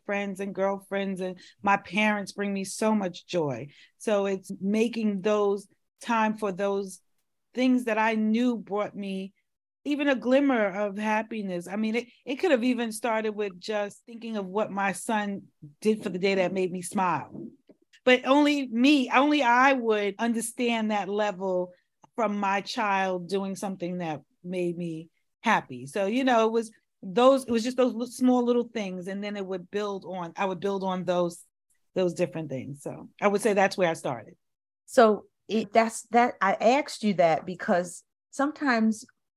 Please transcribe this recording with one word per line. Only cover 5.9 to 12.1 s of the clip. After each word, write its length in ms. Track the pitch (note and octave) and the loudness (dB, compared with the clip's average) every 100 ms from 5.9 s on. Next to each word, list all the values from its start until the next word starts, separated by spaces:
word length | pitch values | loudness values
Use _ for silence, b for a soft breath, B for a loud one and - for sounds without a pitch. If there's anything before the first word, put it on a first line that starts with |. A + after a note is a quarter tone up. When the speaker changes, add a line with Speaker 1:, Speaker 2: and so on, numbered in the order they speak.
| _ | _
Speaker 1:
time 380 | - A3+ A3 G#3+ | -2 2 2 0
for 140 | G#3+ | -4
those 480 | F3+ G3+ G3 G3 - _ _ _ _ _ | -2 -2 -2 -6 -12 _ _ _ _ _
things 300 | A#3+ B3+ B3 | -2 2 2
that 140 | A#3 G#3+ | 2 0
I 160 | A3 | 2
knew 420 | A3 G#3+ A3 B3 A#3 | 2 2 2 2 0
brought 380 | F3+ G3+ G3+ | -4 -4 -4
me 380 | G3 G3 F#3+ F#3+ - _ _ _ _ | -6 -8 -8 -10 -14 _ _ _ _
even 240 | C#4 C#4+ C#4+ | -6 0 0
a 60 | |
glimmer 520 | C4 A3 C4+ C#4+ A#3+ G3+ | 0 4 4 4 4 2
of 320 | F#3 G#3 G3 | 0 -4 -2
happiness. 680 | G#3+ G#3+ A3 A3+ G3 F3 F3 | -2 -2 -2 -6 -6 -6 -6
I 100 | G#3 | -4
mean, 200 | A3 A3+ | -2 -2
it, 100 | A#3 | -6